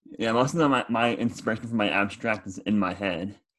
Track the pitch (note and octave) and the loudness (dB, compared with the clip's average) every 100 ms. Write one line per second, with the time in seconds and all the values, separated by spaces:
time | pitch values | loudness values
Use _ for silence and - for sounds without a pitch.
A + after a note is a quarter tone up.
0 | - - A2+ A#2+ C#3 E3 D3 B2+ - A#2 | -14 -4 0 2 2 2 4 2 2 2
1 | A#2+ - A#2 - A#2 A2 A#2 A#2 G2+ F#2+ | 2 2 -2 -2 -4 -4 -2 0 2 2
2 | G2+ - A#2 G#2 G2 - - G#2 F2+ F#2 | 0 -2 -4 -4 -6 -8 0 2 0 -2
3 | G2 E2 G2 - _ | -2 -2 -6 -10 _